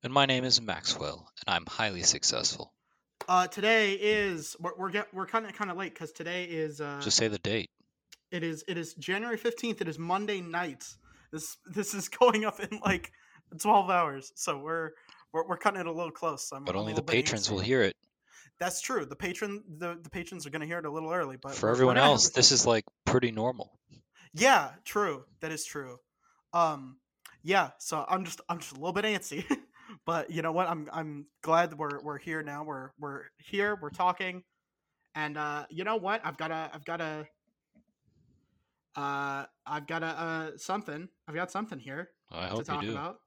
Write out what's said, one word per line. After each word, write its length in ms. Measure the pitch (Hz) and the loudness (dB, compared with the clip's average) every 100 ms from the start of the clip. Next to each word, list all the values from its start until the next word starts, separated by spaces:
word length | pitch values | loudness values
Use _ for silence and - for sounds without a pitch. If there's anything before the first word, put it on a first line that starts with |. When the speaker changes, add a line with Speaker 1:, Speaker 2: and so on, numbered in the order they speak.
Speaker 1:
And 80 | 123 | 2
my 120 | 139 | 4
name 200 | 139 131 | 6 4
is 160 | 127 123 | 4 2
Maxwell, 680 | 113 85 - - 73 - - - | 2 -4 -2 -4 -4 -8 -14 -12
and 80 | - | 0
I'm 140 | 87 82 | 0 -2
highly 380 | - 110 90 | -2 -2 2
successful. 680 | 87 - - 60 - - - _ _ _ _ _ - | 2 2 2 0 -2 -2 -10 _ _ _ _ _ 2
Speaker 2:
Uh, 200 | 180 180 | 4 4
today 460 | 208 214 226 208 | 0 4 6 4
is, 600 | 196 208 214 202 170 147 - | 2 2 2 2 -2 -6 -8
we're, 160 | 170 185 | -8 -6
we're 120 | 190 | -4
get-, 220 | 196 208 | -4 -4
we're 140 | 190 185 | -6 -2
kinda, 240 | 226 214 | -2 -2
kinda 240 | - 202 | -6 -6
late 220 | 175 190 - | -4 -6 -6
'cause 160 | 160 | -12
today 320 | - 165 180 | -8 -6 -4
is, 360 | 175 165 156 147 | -4 -2 -4 -4
uh, 200 | 147 143 | -8 -4
Speaker 1:
Just 140 | 139 - | 2 2
say 100 | 113 | 2
the 140 | 104 | 0
date. 300 | 104 107 - _ _ _ _ - _ | -2 -2 -2 _ _ _ _ -20 _
Speaker 2:
it 140 | 175 | -6
is, 180 | 165 156 - | -4 -6 -6
it 100 | 175 | -6
is 160 | 160 | -6
January 420 | - 147 190 233 226 | -10 -4 -4 -2 -2
fifteenth. 440 | 233 233 233 214 | -2 -2 -4 -2
It 80 | 175 | -4
is 100 | 147 | -4
Monday 420 | 170 190 208 196 | -2 -2 0 -4
night. 540 | 175 170 175 131 - - _ - _ | -4 -4 -4 -6 -16 -18 _ -20 _
This, 240 | 156 151 - | -10 -10 -14
this 280 | - 190 196 | -8 -4 -4
is 160 | 202 - | -4 -6
<laughs> 120 | - | 6
going 240 | 247 220 | 6 8
up 160 | 214 - | 0 -4
in, 180 | 196 214 | -8 -2
like, 260 | 196 190 - _ _ - _ 165 | 0 0 -2 _ _ -20 _ -4
twelve 320 | 208 214 185 | 4 6 6
hours. 400 | 180 165 139 135 - | 4 4 0 -12 -8
So 220 | - 147 | -4 -4
we're, 340 | 147 165 160 160 - - _ | -2 -4 -4 -10 -20 -20 _
we're, 120 | 160 165 | -2 -2
we're 100 | 175 | 2
cutting 220 | 214 196 | 2 2
it 60 | 170 | -4
a 60 | |
little 200 | 165 170 | -4 -6
close. 360 | - 165 143 - | -2 -4 -4 -8
So 40 | |
I'm, 100 | 135 | -8
Speaker 1:
But 120 | 143 92 | -4 -2
Speaker 2:
I'm 0 | |
a 40 | |
Speaker 1:
only 100 | 107 | 0
the 60 | 110 | -2
Speaker 2:
little 60 | 139 | 2
bit 60 | |
Speaker 1:
patrons 340 | 117 127 117 101 | 2 2 0 0
Speaker 2:
antsy. 20 | |
Speaker 1:
will 80 | 101 | -2
hear 240 | 98 131 | 2 4
it. 140 | 98 - _ _ _ - - _ | 4 2 _ _ _ -20 -20 _
Speaker 2:
That's 200 | 175 180 | -4 -4
true. 260 | - 254 143 | -2 -2 -4
The 100 | 139 | -6
patron, 480 | 185 175 208 202 208 156 | -6 -4 -4 -6 -10 -8
the, 200 | 175 170 | -8 -8
the 80 | 160 | -10
patrons 380 | 185 170 185 147 | -10 -8 -10 -8
are 40 | |
gonna 160 | 151 151 | -6 -4
hear 120 | 170 | -4
it 80 | 156 | -4
a 40 | |
little 180 | 151 160 | -6 -2
early, 260 | 175 147 131 | -2 -2 -6
but 200 | 135 139 | -10 0
Speaker 1:
For 100 | 107 | 2
Speaker 2:
we're, 40 | |
we're 40 | |
Speaker 1:
everyone 220 | 123 131 123 | 6 8 8
Speaker 2:
gonna 100 | 139 | 8
Speaker 1:
else, 200 | 135 - | 8 4
Speaker 2:
have 80 | |
Speaker 1:
this 180 | - 120 | 8 8
is, 120 | 127 | 8
like, 200 | 120 113 - _ | 6 4 2 _
pretty 280 | - 127 123 | 2 4 4
normal. 440 | 110 113 123 - _ _ - _ _ - 156 | 0 -2 -2 -10 _ _ -20 _ _ -18 4
Speaker 2:
Yeah, 340 | 247 240 143 - | 8 8 6 -6
true. 400 | - 208 202 139 - _ | -6 -2 0 -2 -8 _
That 100 | 160 | -8
is 140 | 156 | -6
true. 320 | - 147 131 123 _ _ _ _ _ | -6 -8 -10 -14 _ _ _ _ _
Um, 460 | 170 165 151 131 131 _ _ - _ | 4 4 2 -10 -18 _ _ -20 _
yeah, 280 | 151 190 151 - | 2 4 4 -2
so 260 | - 156 - | -6 -4 0
I'm 200 | 185 180 | 0 -2
just, 160 | - - | -10 -6
I'm 80 | 170 | -6
just 140 | - | -6
a 20 | |
little 180 | 139 160 | -6 -4
bit 140 | 180 214 | 0 0
antsy. 400 | 202 - 147 - | 0 -2 -8 -2
<laughs> 60 | - - _ - 202 | -4 -4 _ -20 -12
But 260 | - 165 143 | -2 -2 0
you 120 | 165 | -2
know 100 | 160 | 0
what? 160 | 165 180 | 2 0
I'm, 220 | 165 147 | 0 -4
I'm 340 | 160 156 147 143 _ | -6 -6 -10 -14 _
glad 280 | - 165 175 | 4 4 4
that 80 | 151 | 0
we're, 240 | 151 143 | -6 -4
we're 160 | 143 143 | -8 -8
here 240 | 165 160 | -6 -6
now. 220 | 151 143 | -6 -8
We're, 260 | 151 139 131 _ | -8 -8 -10 _
we're 240 | 147 135 - _ | -10 -10 -14 _
here, 400 | - 202 208 208 | -6 0 0 0
we're 80 | 147 | -6
talking. 540 | - 180 180 185 180 - _ _ _ _ _ _ | 0 2 2 -2 -6 -14 _ _ _ _ _ _
And, 240 | 156 151 147 | -6 -4 -2
uh, 260 | 151 147 143 | -4 -4 -8
you 140 | 156 | -8
know 120 | 196 220 | -2 -2
what? 240 | 185 220 | 0 -2
I've 140 | - 143 | -2 -4
got 140 | 160 | -4
a, 200 | 160 160 | -4 -6
I've 100 | 156 | -10
got 160 | 143 170 | -8 -6
a, 260 | 160 156 151 _ _ _ _ _ _ _ _ _ _ _ _ _ _ _ _ | -4 -6 -10 _ _ _ _ _ _ _ _ _ _ _ _ _ _ _ _
uh, 520 | - 143 143 143 139 139 _ | -6 -2 -2 -2 -4 -8 _
I've 220 | - 147 147 | -8 -6 -4
got 160 | 165 | -4
a, 40 | 160 | -2
uh, 440 | 160 165 160 160 - | -4 -4 -4 -6 -10
something. 520 | - 190 214 151 180 _ - | -4 -4 -4 -10 -10 _ -8
I've 80 | |
got 160 | 156 180 | -6 -4
something 280 | 190 214 147 | -4 -6 -8
here 320 | 131 139 180 _ _ | -10 -10 -10 _ _
Speaker 1:
I 120 | 82 | -6
Speaker 2:
to 60 | 90 | -4
Speaker 1:
hope 100 | 107 | -4
you 60 | |
Speaker 2:
talk 160 | 113 147 | -4 -4
Speaker 1:
do. 80 | 104 | -4
Speaker 2:
about. 300 | 113 160 214 | -4 -6 -10